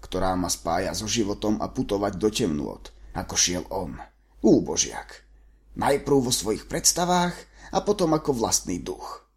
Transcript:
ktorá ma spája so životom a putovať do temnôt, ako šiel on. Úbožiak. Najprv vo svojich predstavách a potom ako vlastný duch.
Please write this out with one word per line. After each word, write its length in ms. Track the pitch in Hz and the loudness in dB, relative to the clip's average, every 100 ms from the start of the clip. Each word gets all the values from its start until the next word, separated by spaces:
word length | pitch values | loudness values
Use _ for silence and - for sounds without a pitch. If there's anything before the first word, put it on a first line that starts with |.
ktorá 320 | - 92 92 | -6 -2 0
ma 160 | 92 90 | 0 -2
spája 480 | - 85 85 92 87 | -2 0 0 0 -4
so 80 | |
životom 560 | 107 113 101 104 104 107 | -4 0 0 0 0 0
a 80 | 95 | -2
putovať 440 | - - 101 101 92 | -4 -2 0 0 0
do 160 | 107 | 0
temnôt, 480 | 104 107 76 60 - - - - | 2 0 0 -4 -8 -16 -20 -12
ako 220 | - 90 95 | -10 -6 0
šiel 280 | - 87 - | 0 0 -4
on. 320 | - 90 - - _ _ _ | -6 -6 -10 -16 _ _ _
Úbožiak. 880 | 226 139 78 76 - - - - _ - - _ _ - | 6 6 4 -2 -2 -4 -14 -20 _ -20 -20 _ _ -2
Najprv 400 | 113 143 139 139 | 0 0 4 4
vo 160 | 123 | 4
svojich 320 | 127 - - | -2 0 -4
predstavách 720 | - 147 - - 175 180 175 175 - - - - | -2 0 0 2 2 4 2 -2 -16 -20 -4 -2
a 80 | |
potom 320 | 196 208 170 156 | 0 2 4 2
ako 160 | - | 2
vlastný 480 | 127 104 - - 87 | 0 2 0 -2 -6
duch. 480 | - - - - _ | -6 -10 -10 -14 _